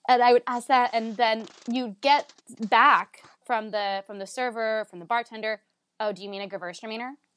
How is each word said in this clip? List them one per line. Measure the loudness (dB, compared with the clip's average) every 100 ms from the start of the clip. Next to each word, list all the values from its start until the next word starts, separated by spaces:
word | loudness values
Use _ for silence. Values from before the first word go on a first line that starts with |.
| 2
And | 4
I | 6
would | 4 2
ask | -6 0
that, | 2 2
and | -2 -4 0
then | 0 0 -6 -12 -6
you'd | -4 -4 -2
get | 2 2 0 _ -18 -8 2
back | 6 6 6 0 _ -20 _
from | -4 -4 -4
the, | -4 -4 -6 -8
from | -12
the | -10
server, | -6 -6 -4 -4 -4 -6
from | -10
the |
bartender, | -4 -4 -4 -8 -8 -8 _ _ _ -6
"Oh, | -6
do | -6
you | -8
mean | -10
a | -10
Gewürztraminer?" | -10 -10 -12 -10 -10 -10 -14 _